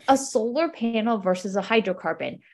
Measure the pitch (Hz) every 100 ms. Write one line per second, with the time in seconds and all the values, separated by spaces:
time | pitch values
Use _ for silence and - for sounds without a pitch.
0 | - 269 269 240 226 254 330 - 233 226
1 | 220 220 190 180 202 196 196 226 190 180
2 | 165 165 131 - _